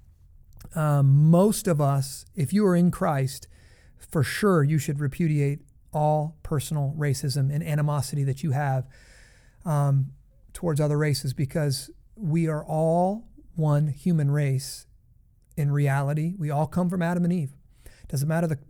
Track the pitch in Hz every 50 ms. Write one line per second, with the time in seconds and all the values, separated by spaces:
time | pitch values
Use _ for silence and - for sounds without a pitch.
0 | - - - _ - - - - - - - - - - - 165 151 151 147 143
1 | 139 135 139 147 151 160 170 175 196 226 208 - - 190 165 147 143 139 139 135
2 | 135 135 - - - - - 190 139 - 185 208 214 185 175 175 180 175 - -
3 | 190 180 147 135 131 131 - - - - - - - - - - - - - -
4 | - - - 160 127 - - - 214 202 180 160 139 143 160 151 143 - 147 143
5 | 147 139 - - 175 156 151 147 143 143 143 - - - _ - - - - 151
6 | 151 151 151 151 147 160 - - - - 160 139 - - 156 147 139 135 156 156
7 | 147 143 135 139 156 139 127 143 135 143 147 151 170 160 151 151 147 151 147 143
8 | 131 - - 147 139 135 131 - - 156 123 143 147 139 131 131 123 - - -
9 | - - - - - - - - _ - _ _ - 170 151 143 143 143 139 135
10 | 135 - - - - _ _ - - - - - 180 170 151 139 151 147 147 147
11 | 151 151 139 - - 135 120 - 139 135 - 170 147 143 135 - - - - -
12 | - _ - 220 208 151 156 170 165 160 156 151 - - 156 156 160 160 165 175
13 | 180 190 208 226 - - - - - - - 160 156 151 147 147 151 151 131 -
14 | - 185 170 156 143 139 143 147 147 135 135 131 - - - - - - - _
15 | _ _ _ _ _ _ _ _ _ _ - - 147 143 143 143 143 139 139 139
16 | 139 139 151 156 156 170 190 202 151 147 147 147 156 156 - 175 180 175 190 180
17 | 165 170 180 175 175 170 180 180 143 131 - - - - _ _ _ - - -
18 | - - - 135 143 156 160 170 175 160 151 - -